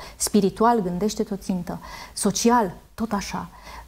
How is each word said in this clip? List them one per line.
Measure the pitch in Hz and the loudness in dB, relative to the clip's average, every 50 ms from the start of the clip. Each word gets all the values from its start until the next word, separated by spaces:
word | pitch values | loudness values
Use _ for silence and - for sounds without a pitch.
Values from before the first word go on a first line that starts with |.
| - - - | -10 -14 -10
spiritual, | - - - - 208 196 190 - - 220 233 240 226 | -8 -6 2 2 4 4 4 2 4 4 4 4 4
gândește-ți | 190 180 175 175 202 214 - - 220 - 202 | 0 -2 -2 -2 -2 -2 -2 -2 -4 -4 -4
o | |
țintă, | 190 - - 196 180 170 - 175 170 - - - - - - - | -8 -4 -4 -4 -4 -4 -6 -10 -12 -12 -14 -16 -16 -16 -14 -8
social, | - - 208 190 - - 233 240 247 220 180 - - - - - | -2 0 0 0 2 4 6 6 6 6 2 -2 -8 -18 -18 -10
tot | - 220 220 - | -8 -6 -4 -4
așa. | 196 185 - - 185 170 170 - - - - - - - | -4 -6 -6 -8 -8 -10 -10 -14 -18 -20 -20 -18 -18 -10